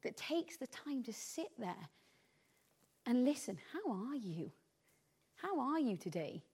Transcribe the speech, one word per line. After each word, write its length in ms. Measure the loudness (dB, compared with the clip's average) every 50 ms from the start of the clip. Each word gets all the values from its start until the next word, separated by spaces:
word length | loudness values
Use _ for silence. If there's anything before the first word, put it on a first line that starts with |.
That 140 | -4 -6 -6
takes 400 | -4 -4 0 2 2 2 0 -4
the 100 | -8 -8
time 360 | -8 -8 -10 -4 -2 -2 0 0
to 80 | -2
sit 380 | -4 -8 -8 -8 -4 -4 -4 -4 -4 -6
there 300 | -4 -4 -4 -6 -8 -14 _ -20 _ _ _ _ _ _ _ _ _ _ _ _ _ _ _ _ _ _ _ _ _
and 180 | 4 6 8 8
listen. 340 | 6 6 4 0 -6 -6 -6 -8 -10
How 200 | -8 -4 -2 -2
are 240 | -2 -2 -2 -2 -4
you? 340 | -4 -4 -4 -2 -2 -4 -4 -6 _ _ _ _ _ _ _ _ _ _ _ _ _ _ _ _
How 240 | -8 -4 -2 0 2
are 180 | 2 4 4 4
you 180 | 4 4 2
today? 460 | 2 -2 -2 -2 0 -2 -2 -4 -6 -10 _